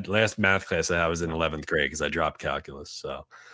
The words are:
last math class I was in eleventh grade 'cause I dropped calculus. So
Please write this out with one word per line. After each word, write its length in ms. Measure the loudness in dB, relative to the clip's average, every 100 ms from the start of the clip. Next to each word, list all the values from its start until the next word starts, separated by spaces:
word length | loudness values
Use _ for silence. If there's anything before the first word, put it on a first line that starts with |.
| 2
last 320 | 2 2 4
math 280 | 4 4 2
class 240 | 0 2
I 160 | 2 2
was 140 | 0
in 80 | -2
eleventh 360 | 0 0 -2 -2
grade 240 | 0 0
'cause 100 | 0
I 60 | -2
dropped 320 | 0 -2 -2
calculus. 500 | -4 -4 -6 -14 -14
So 360 | -12 -10 -10 -14 -20 -20